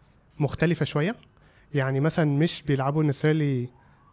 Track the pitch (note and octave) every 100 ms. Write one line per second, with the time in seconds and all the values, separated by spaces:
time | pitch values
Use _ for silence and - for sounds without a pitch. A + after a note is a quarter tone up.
0 | _ _ _ - C#3+ - E3 D#3+ C#3+ D3
1 | E3 B3 - _ - _ _ C#3+ C3 C3+
2 | D#3 F3 D3+ C#3 E3 - D3 C#3 C3+ D3+
3 | D3+ C3+ D#3 D#3 C#3+ C3 B2 - _ _
4 | _